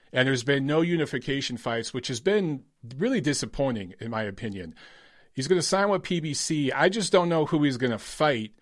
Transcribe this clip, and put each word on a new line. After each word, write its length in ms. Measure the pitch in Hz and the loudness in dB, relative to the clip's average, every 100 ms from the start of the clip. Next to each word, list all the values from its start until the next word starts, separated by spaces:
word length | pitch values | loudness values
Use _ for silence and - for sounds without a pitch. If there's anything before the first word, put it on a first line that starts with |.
| _ | _
And 120 | 127 131 | 2 2
there's 180 | 131 | 2
been 200 | 123 139 | 2 0
no 160 | 135 156 | 2 2
unification 800 | 170 170 143 131 143 139 131 120 | 2 0 0 -4 -4 -4 -4 -6
fights, 340 | 123 117 113 | -4 -4 -4
which 160 | 127 - | -6 -6
has 120 | 117 | -2
been 440 | 190 208 170 135 - _ 117 131 | 2 2 2 -4 -8 _ -16 -4
really 240 | 226 247 | 0 0
disappointing, 760 | 123 - 117 - 139 113 90 - | 0 -2 -4 -2 -2 -2 -6 -10
in 100 | 113 | -6
my 120 | 110 | -4
opinion. 520 | 104 95 113 98 85 - - - - _ _ | -4 -6 -8 -8 -10 -16 -20 -20 -20 _ _
He's 140 | - 135 | -8 2
gonna 120 | 180 | 2
sign 300 | - 190 202 | 4 2 2
with 140 | 185 | 0
P 160 | - 175 | 0 -4
B 120 | 156 | -2
C. 400 | 143 - 156 135 | -6 -2 0 0
I 160 | 135 175 | 2 2
just 240 | 220 180 | 2 2
don't 160 | 185 175 | 4 4
know 160 | 165 | 2
who 180 | 151 160 | 2 2
he's 120 | 147 123 | 2 2
gonna 220 | 127 107 | 0 -2
fight 540 | - - 151 120 107 - | -6 0 2 2 -4 -12